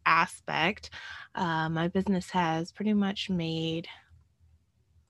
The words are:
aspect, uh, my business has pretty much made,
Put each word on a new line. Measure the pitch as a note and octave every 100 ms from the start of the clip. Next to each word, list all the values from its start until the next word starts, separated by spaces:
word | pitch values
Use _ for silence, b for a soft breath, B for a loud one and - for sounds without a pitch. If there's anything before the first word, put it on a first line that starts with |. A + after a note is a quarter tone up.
| D#3+
aspect, | E3 E3+ - - D3 E3 - - B B B B -
uh, | F3 D#3+ D#3+
my | D#3+ E3+
business | F#3+ G3 F#3 -
has | F#3 E3 D#3+ F3
pretty | - G#3
much | G#3 G3 G3+ -
made, | F3+ E3 D#3+ E3 E3 - B B - _ _ _ _ _ _ _ _ _